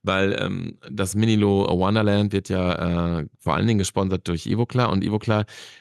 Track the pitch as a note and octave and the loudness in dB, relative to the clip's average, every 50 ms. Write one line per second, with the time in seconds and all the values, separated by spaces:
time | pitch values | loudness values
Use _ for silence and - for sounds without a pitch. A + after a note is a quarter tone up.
0 | - G2 F#2+ F#2+ G2 G2 - - F#2+ F#2+ F#2+ F#2 F2 E2 - - - - G#2 G#2 | -4 -2 0 2 2 0 0 -2 -2 -4 -4 -6 -8 -10 -12 -14 -14 -10 -6 -4
1 | G2 F#2 F#2 G#2 A2 A2+ A2 G#2+ G#2 G2+ G2 G2 G2 - E2+ F2+ F#2 F#2+ G#2+ A2 | -4 -2 0 2 2 4 4 4 4 4 4 4 2 2 2 2 2 2 2 2
2 | G#2+ G2+ G2+ G2+ G#2 G2+ G2+ G2 - - F#2+ F#2 F2+ F2+ F2+ - - F2 F2 F2 | 2 2 2 2 2 2 0 -2 -2 -2 -2 -2 0 0 -2 -2 -2 -2 -2 -2
3 | E2+ E2+ E2+ E2 D2 - - _ _ E2+ D2+ F2 G2+ A2+ A2+ G2+ F#2+ - - G2 | -2 -2 -2 -4 -4 -8 -12 _ _ -2 0 2 2 2 2 2 0 -2 -2 -2
4 | G2 F#2+ F#2+ F2+ - - F2 E2 - - F#2+ G#2+ A#2+ - - B2 B2 - - F#2+ | -2 0 -2 -4 -2 -4 -4 -4 -4 -2 -2 -2 -2 -2 0 0 0 0 0 0
5 | - G2+ G#2 G#2+ - A2+ G#2+ G#2+ G#2 - - - - - - - | 0 0 -2 -2 -2 0 0 0 -2 -4 -8 -16 -20 -20 -20 -20